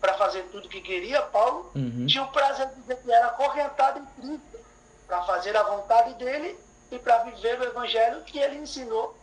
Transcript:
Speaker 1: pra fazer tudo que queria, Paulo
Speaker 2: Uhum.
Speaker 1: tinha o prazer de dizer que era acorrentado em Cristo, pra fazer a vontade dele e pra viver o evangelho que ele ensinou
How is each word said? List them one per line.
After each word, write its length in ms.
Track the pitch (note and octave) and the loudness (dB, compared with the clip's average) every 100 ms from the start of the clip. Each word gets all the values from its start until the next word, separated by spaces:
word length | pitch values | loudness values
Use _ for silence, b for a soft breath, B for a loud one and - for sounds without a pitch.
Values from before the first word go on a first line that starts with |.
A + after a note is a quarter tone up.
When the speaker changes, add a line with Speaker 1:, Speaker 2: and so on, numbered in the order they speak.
Speaker 1:
pra 120 | F#3+ G3 | 2 2
fazer 280 | G3 F#3+ F3+ | 0 0 -8
tudo 160 | G#3 - | -14 -14
que 140 | G3 | -14
queria, 400 | F#3 F#3 G3 C#4+ | -6 -6 -2 -2
Paulo 500 | D4+ G3+ A#3 C4+ F4+ | 0 2 2 0 -8
Speaker 2:
Uhum. 320 | - B2+ A#2+ B2 | -6 -4 -4 0
Speaker 1:
tinha 180 | C4+ | 0
o 40 | C#4 | 0
prazer 400 | D4 C#4 C4+ C4 | 2 2 0 -6
de 80 | - | -8
dizer 160 | G#3+ B3 | -10 -10
que 140 | B3 | 2
era 160 | A#3 A#3+ | 4 4
acorrentado 720 | A#3 C#4 C#4 C#4+ - C4+ D4 | 2 0 0 -2 2 2 2
em 220 | C#4+ - | -12 -16
Cristo, 380 | B3 D4+ - - - - _ - - | -12 -12 -12 -20 -20 -20 _ -20 -6
pra 160 | F3 | -4
fazer 320 | F3+ F3+ G3 G#3+ | 0 -2 2 2
a 80 | |
vontade 500 | G#3 G3+ G3+ A3+ A#3 - | 2 0 4 6 6 2
dele 400 | B3 C#4+ E4 - - - - | -6 -4 -6 -10 -18 -20 -14
e 80 | B3 | -10
pra 200 | B3 A#3 | 4 4
viver 360 | A#3+ A#3 A3 B3 | 4 -4 -4 -2
o 40 | |
evangelho 580 | B3 A#3+ A#3 A3+ A3+ D4 | -4 -4 -2 2 2 0
que 140 | - D4 | -10 -2
ele 200 | C#4 C#4+ | -2 -2
ensinou 580 | D4+ - B3 A3 A#3 - | -12 -10 -4 -4 -4 -8